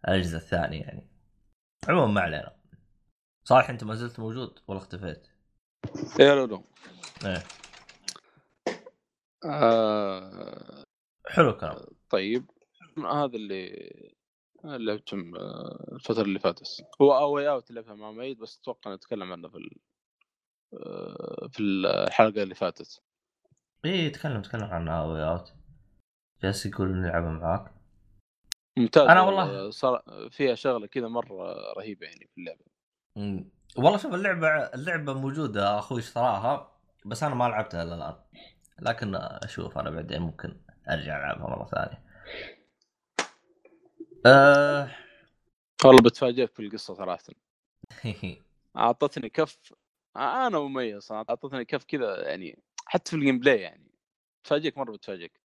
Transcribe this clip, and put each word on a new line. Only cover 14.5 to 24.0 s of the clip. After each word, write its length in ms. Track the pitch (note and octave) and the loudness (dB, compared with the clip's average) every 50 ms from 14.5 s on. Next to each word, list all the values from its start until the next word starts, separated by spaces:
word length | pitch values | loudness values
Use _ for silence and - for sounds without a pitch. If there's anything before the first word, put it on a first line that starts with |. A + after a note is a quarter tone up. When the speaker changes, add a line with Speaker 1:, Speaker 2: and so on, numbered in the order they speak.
| _ _ - | _ _ -16
Speaker 2:
لعبتم، 720 | D#3+ C#3+ B2+ A2+ G#2+ G#2 G#2+ _ - - G2 F2 E2+ E2+ | -14 -10 -6 -4 -4 -4 -6 _ -10 -10 -10 -10 -10 -12
آه، 520 | - G1+ G1+ - - - - - - - - - | -12 -12 -12 -12 -12 -12 -14 -14 -14 -16 -16 -16
الفترة 300 | - - - A2+ A2 G#2+ | -16 -6 -4 0 0 0
اللي 160 | G2 F#2+ F#2 | 0 -2 0
فاتت. 480 | - F2 E2+ - - - - - - - - _ C#3 | 0 -2 -2 -2 -12 -16 -16 -16 -20 -20 2 _ 6
هو 100 | C#3+ C#3 | 6 6
A 280 | C3 D3 C#3+ D3 C#3+ | 6 2 0 -2 -2
Way 220 | C#3+ D3 C#3+ B2+ A#2 | -2 -2 -2 -2 -4
Out 80 | _ | _
لعبها 240 | A#2+ A#2 A2 A2+ G#2 | -18 -18 -18 -18 -20
مع 160 | G#2 G#2+ G#2+ | -18 -18 -16
ميت، 280 | G#2+ A2 B2 C3+ C3+ A2+ | -14 -12 -12 -12 -12 -12
بس 200 | A2 A2 - _ | -14 -18 -18 _
أتوقع 360 | _ - A#2+ _ - G#2 G2 | _ -14 -14 _ -12 -14 -14
نتكلم 380 | F#2 - _ B2 G#2+ F#2+ F#2 F2+ | -14 -10 _ -10 -10 -8 -10 -12
عنه 160 | E2+ E2+ D#2 | -12 -14 -16
في 80 | - | -18
ال-، 220 | D#2+ - - - - _ _ _ _ _ _ _ _ _ _ _ _ _ _ _ _ _ _ - | -16 -18 -18 -20 -20 _ _ _ _ _ _ _ _ _ _ _ _ _ _ _ _ _ _ -20
آه، 760 | - - - G1+ G1+ G1+ G1+ - - - G1+ G1+ - - - - | -18 -16 -14 -14 -14 -14 -14 -14 -14 -14 -12 -12 -12 -12 -14 -8
في 100 | - A2 | -4 -2
الحلقة 800 | G2+ G2 G2 F#2 F#2 F#2 F#2 - F#2 - - A2+ A2 G2+ G#2+ G2+ | 0 0 0 2 2 2 2 0 -2 4 4 4 4 4 -2 -6
اللي 120 | F#2+ F2+ | -6 -4
فاتت. 480 | - A#2 F2+ - - F2 - - - _ _ _ _ _ _ _ _ _ _ _ _ _ _ _ _ - | -4 -4 -4 -4 -8 -18 -20 -20 -20 _ _ _ _ _ _ _ _ _ _ _ _ _ _ _ _ -6
Speaker 1:
إيه، 280 | D#3 F#3+ F#3 | -4 -2 -2